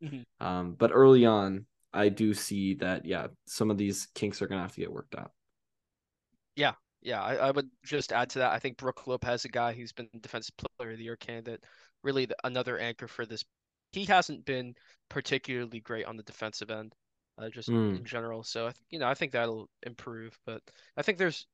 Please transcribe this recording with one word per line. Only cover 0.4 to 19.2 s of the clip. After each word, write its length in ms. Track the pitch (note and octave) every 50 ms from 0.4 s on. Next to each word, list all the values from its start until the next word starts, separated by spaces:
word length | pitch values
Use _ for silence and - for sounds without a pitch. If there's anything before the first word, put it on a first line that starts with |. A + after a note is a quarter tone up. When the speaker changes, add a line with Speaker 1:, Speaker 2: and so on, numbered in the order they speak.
| -
Speaker 2:
Um, 280 | F2+ F2+ F2+ F2+ F2 E2+
but 160 | - - - D#2+
early 320 | A#2+ C3+ C3+ C3+ B2+ A#2+
on, 400 | A2+ A2 G#2 G2 F#2+ F#2+ G2 A2+ - _ _ _ _
I 180 | - G#2 G#2 G2+
do 260 | G2+ G#2+ A2 G#2+ G#2
see 400 | G2 - - G#2 G2+ G2 G2 F#2+
that, 300 | - - F#2 F#2 - -
yeah, 220 | E2 F#2 E2+ - - - _ _ -
some 240 | - - A#2+ A2
of 80 | G#2 G2
these 280 | G#2 G2+ G2 - - - _
kinks 280 | - - G2+ G2 -
are 60 | G2 F2+
gonna 140 | G2 F#2+
have 120 | F2 F#2+ -
to 80 | -
get 120 | - F2+ -
worked 220 | - - - -
out. 160 | - - - - _ _ _ _ _ _ _ _ _ _ _ _ _ _ _ _ _ _ _ _ _ _ _ _
Speaker 1:
Yeah, 180 | C#3 C#3+ C3+ - - _ _ _ _
yeah, 220 | - A#2 A#2+ G#2 G2
I, 120 | G#2+ C3+ -
I 140 | - C3+
would 180 | C#3 C#3+ C#3 C3 - _ -
just 280 | - D3+ D3 C3+ -
add 180 | - A#2 B2 B2+
to 80 | - C3+
that. 120 | C3 B2
I 80 | - A2+
think 180 | - C3+ A#2 -
Brook 300 | C3+ B2+ - - - -
Lopez, 380 | B2+ B2+ - B2+ B2 A#2 -
a 40 | -
guy 240 | - B2 A#2 A#2+ A#2
who's 200 | A#2+ A#2+ A2+ -
been 160 | - A#2+ A2 - A#2
Defensive 340 | A2 - - A#2 A2+ - - -
Player 340 | - - - - B2 A2+
of 60 | A2+ A2+
the 80 | A2+
Year 100 | A2+ A#2
candidate, 480 | A2+ - - A#2+ A2+ A2+ A#2+ A#2 G#2+ - - - - - _ _ _ -
really 220 | C#3 C3+ C3+ C3 A#2
the, 80 | - - -
another 340 | B2+ B2 B2+ B2 B2+ B2 E2+
anchor 300 | G#2 A#2 A#2 - B2 A2+
for 180 | - - A#2+
this. 180 | G#2+ A2+ G#2+ - - _ _ _ _ _ _ _ _ -
He 120 | F#3+ G3
hasn't 400 | F3+ G3+ F#3 F3 - D3+ - -
been 300 | - C3+ B2+ B2 B2 B2 - _ _ _ _ _ _
particularly 680 | - C#3+ C3 - C#3+ C3 - - C3 B2 B2 A2+ A#2+ A#2
great 260 | G#2+ - A#2+ A2+ G2+
on 120 | - A2+ A2
the 60 | G#2+
defensive 460 | - - - A2 A2 - - A2 G#2+
end, 240 | A2 G#2+ A2 A2 - _ _ _ _ _ _ _ _ -
uh, 120 | A2+ A2+
just 200 | A2 A#2+ A2 -
Speaker 2:
Mm. 280 | A#2 A2+ A2 G#2 G2 F#2
Speaker 1:
in 60 | A#2
general. 380 | A#2 B2 A#2+ A2+ A2+ A2+ A2+ A2+
So, 240 | - - A#2 A#2 A#2
I 40 |
th-, 120 | B2 - _ _
you 100 | - E3
know, 80 | C#3 A#2+
I 60 | C#3
think 180 | -